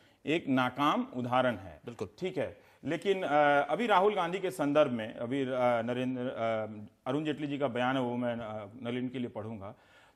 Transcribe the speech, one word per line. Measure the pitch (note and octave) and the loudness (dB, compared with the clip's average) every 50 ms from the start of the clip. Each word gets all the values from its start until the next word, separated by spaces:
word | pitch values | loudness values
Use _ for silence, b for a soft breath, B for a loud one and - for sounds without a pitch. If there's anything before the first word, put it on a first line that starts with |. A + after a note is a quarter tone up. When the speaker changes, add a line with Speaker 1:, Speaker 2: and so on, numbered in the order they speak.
| b b b b - | b b b b -2
Speaker 1:
एक | C#3 D3+ F3 G#3 - | -2 -2 0 2 2
नाकाम | C3 C3 B2+ A#2+ - - C#3+ D3+ F#3 A#3 A#3+ - - | 2 4 4 2 2 2 2 2 2 2 -2 -4 -6
उदाहरण | B2+ A#2+ A#2+ B2 B2+ B2+ B2+ A2+ | -6 -2 0 2 4 4 2 2
है। | F#2+ F#2+ - D#2 - - | -2 -6 -14 -16 -16 -16
Speaker 2:
बिल्कुल। | B2 A#2+ - G#2+ G2 - - | -14 -10 -8 -10 -10 -8 -6
Speaker 1:
ठीक | F3 F#3 F#3 E3 | -8 -4 -4 -4
है, | A#2 F#2 F2 b b b b b - | -4 -4 -6 b b b b b -6
लेकिन, | C3+ D#3+ E3+ - G3+ F#3+ F#3+ | -4 -4 -2 0 0 0 0
अ, | F#3 B2+ C#3+ D3+ D3 C#3+ C#3+ C#3+ C#3 - | 0 2 4 6 6 6 6 4 4 2
अभी | D#3 F3 A#3+ | 0 0 2
राहुल | A3 G#3 F3+ F#3+ G#3+ G#3 | 4 6 6 6 4 4
गांधी | F#3+ E3+ E3 F3 G3 | 2 0 0 -2 -2
के | F#3 F3+ | -4 -4
संदर्भ | - - D3 C#3+ C#3+ D3+ D3+ C3+ | -2 0 0 4 4 4 4 4
में, | B2 A2+ G#2+ A#2 - | 2 -2 -4 -6 -6
अभी, | - A#2+ A#2 C3 C#3 | -6 -6 -4 -2 -2
अ, | C3+ B2+ C3+ B2+ | -2 -2 0 2
नरेंद्र, | B2 B2 A#2+ A#2 A2+ A#2+ B2 B2 B2+ B2+ C3 B2 | 4 4 4 2 2 0 -2 -2 -2 -2 -2 -4
अ, | B2 C3 - - A2+ A2+ A2+ A2 G#2+ G#2+ G#2+ G#2+ G#2 A2 - _ - C3 | -4 -4 -2 -2 0 0 0 0 -2 -6 -8 -12 -14 -16 -18 _ -6 -4
अरुण | C3 D3+ D#3+ | -2 -2 0
जेटली | D3+ C#3+ C3 D3+ | -2 -2 -2 -4
जी | C#3+ C#3+ C3 | -4 -2 -2
का | C#3+ B2+ | -2 -2
बयान | A2+ A#2+ B2 B2+ C3+ | 0 0 0 2 2
है, | C3+ | 2
वो | B2+ A#2+ A#2+ | 0 0 -2
मैं, | A#2+ B2 A#2+ A#2 | -2 -2 -2 -4
अ, | A2+ A2+ G#2+ G#2+ G#2+ G#2 G2+ A2 C3 | -4 -6 -8 -8 -8 -10 -12 -12 -10
नलिन | C3 A#2+ A#2+ B2+ B2 B2+ | -6 -4 -4 -4 -4 -4
के | C3 C3 | -4 -6
लिए | A#2+ A2+ | -6 -6
पढ़ूंगा। | - A2 G2+ A2 A2+ G#2 F#2+ G2+ A#2+ b b b b b b b b | -6 -8 -10 -8 -10 -10 -12 -12 -14 b b b b b b b b